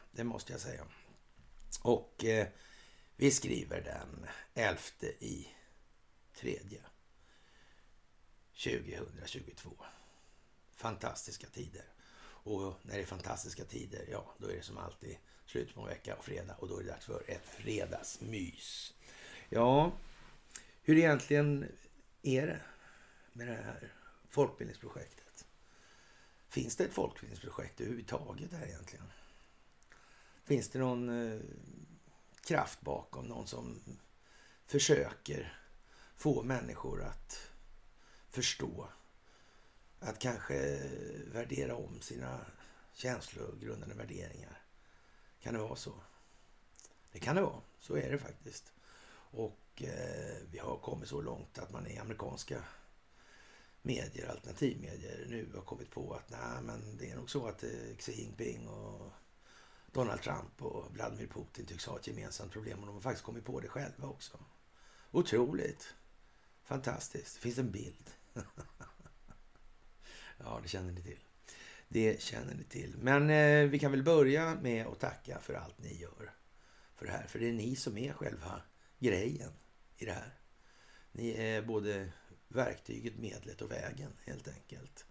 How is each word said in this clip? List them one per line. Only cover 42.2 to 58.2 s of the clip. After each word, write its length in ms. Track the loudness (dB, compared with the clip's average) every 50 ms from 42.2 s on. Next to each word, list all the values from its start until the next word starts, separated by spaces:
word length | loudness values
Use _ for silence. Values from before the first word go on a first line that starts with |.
| -6 -6 -6 -6 -8 -12 -14 -18 -20 -20 -20 -20 -20 -18
känslogrundande 1040 | -10 -4 -2 -2 -2 -2 -4 -8 -10 -8 -8 -8 -8 -8 -8 -8 -8 -8 -8 -10 -10
värderingar? 680 | -8 -8 -8 -8 -8 -8 -10 -10 -12 -14 -14 -16 -18 -20 -20 -20 -20 -20 -20 -20 -20 -20 -20 -20 -20 -20 -20 -16 -10
Kan 140 | -6 -4 -2
det 60 | -2
vara 160 | -2 -4 -4
så? 180 | -6 -8 -8 -10 -12 -14 -18 -20 -20 -20 -20 -20 -20 -20 -20 -20 -20 -20 -20 -20 -20 -20 -20 -20 -20 -20 -16
Det 60 | -12 -4
kan 180 | 0 2 4
det 60 | 4
vara. 180 | 4 4 2 -2 -10 -16 -20 -14
Så 160 | -6 -2 0
är 140 | 0 0 0
det 80 | 0 -2
faktiskt. 540 | -4 -6 -12 -14 -14 -12 -12 -12 -14 -16 -20 -20 -20 -20 -20 -20 -20 -20 -20 -20 -20 -10
Och, 520 | -6 -4 -4 -4 -4 -8 -20 -18 -12 -8
eh, 540 | -8 -6 -4 -4 -4 -4 -4 -4 -6 -6 -8 -8 -10 -10
vi 80 | -10 -6
har 180 | -4 -4 -4
kommit 320 | -4 -4 -4 -4 -4 -4 -4
så 120 | -4 -4
långt 380 | -2 -2 -4 -6 -8 -10 -10 -10
att 120 | -8 -8
man 160 | -8 -8 -6
i 120 | -6 -6 -6
amerikanska 640 | -6 -6 -6 -4 -6 -6 -6 -6 -6 -6 -6 -6 -6 -10 -14 -18 -20 -20 -20 -20 -20 -20 -20 -20 -20 -20 -20 -20 -20 -20 -20 -20 -20 -20 -16 -6
medier, 460 | -2 -2 0 0 -2 -4 -6 -6 -6 -6
alternativmedier, 1000 | -6 -8 -8 -10 -2 2 2 2 2 0 -6 -8 -8 -8 -10 -10 -10 -8 -8 -6
nu 240 | -6 -6 -6 -8 -8
har 80 | -10
kommit 280 | -10 -8 -10 -10 -10 -10
på 240 | -8 -8 -6 -6 -8
att 160 | -8 -10 -12
nej, 320 | -10 -8 -6 -6 -6 -6
men 340 | -6 -6 -8 -8 -8 -10 -10
det 140 | -10 -10 -10
är 60 | -8
nog 140 | -8 -6 -4
så 160 | -2 -2 -2
att, 160 | -2 -4 -6
eh, 340 | -6 -6 -6 -6 -8 -10 -10 -8
Xi 140 | -8 -8
Jinping 560 | -6 -6